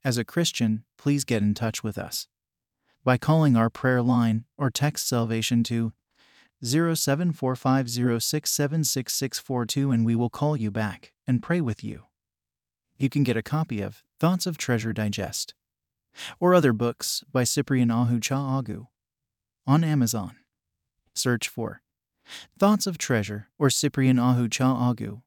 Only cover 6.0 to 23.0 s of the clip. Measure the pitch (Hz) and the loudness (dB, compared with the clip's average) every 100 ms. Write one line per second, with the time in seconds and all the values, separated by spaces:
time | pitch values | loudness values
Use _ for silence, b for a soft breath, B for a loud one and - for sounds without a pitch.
6 | _ b b b b _ 123 147 165 160 | _ b b b b _ -2 0 2 0
7 | - 139 175 151 131 127 135 135 123 120 | 0 0 0 -2 -2 0 2 0 0 0
8 | 123 117 - 151 147 - 143 160 143 135 | 0 0 -2 -4 -2 -2 -2 0 -2 -2
9 | 120 - 131 - - 127 113 139 139 120 | -4 -4 -6 -6 -4 -4 -2 0 2 2
10 | 113 117 120 - 147 151 107 107 107 87 | 2 2 -2 -2 -2 -2 -4 -4 -4 -6
11 | - _ - 123 - 175 131 107 107 - | -16 _ 0 0 0 -2 -2 -4 -8 -12
12 | - _ _ _ _ _ _ _ _ - | -18 _ _ _ _ _ _ _ _ -4
13 | 135 143 127 113 - 147 160 107 98 - | -2 2 2 0 -2 -2 -2 -4 -8 -10
14 | _ - 160 185 185 160 - 117 110 107 | _ -2 0 0 -4 -6 -2 -2 -2 -2
15 | 107 101 90 - - - _ _ _ _ | -4 -4 -6 -8 -10 -14 _ _ _ _
16 | _ B B - 175 180 143 110 120 - | _ B B 0 4 6 4 2 -2 -4
17 | - - - 131 123 - 131 131 120 117 | -6 -6 -4 -2 0 0 0 2 2 2
18 | 120 120 - 135 139 135 110 101 117 _ | 2 0 -2 -4 -2 -4 -4 -10 -14 _
19 | _ _ _ _ _ _ - 151 165 147 | _ _ _ _ _ _ 2 2 4 2
20 | 117 117 92 - _ _ _ _ _ _ | 2 0 -8 -12 _ _ _ _ _ _
21 | _ - 127 117 - - 110 - _ _ | _ -4 0 0 -2 -6 -8 -10 _ _
22 | _ _ B B B - 196 208 202 165 | _ _ B B B 2 2 4 0 -4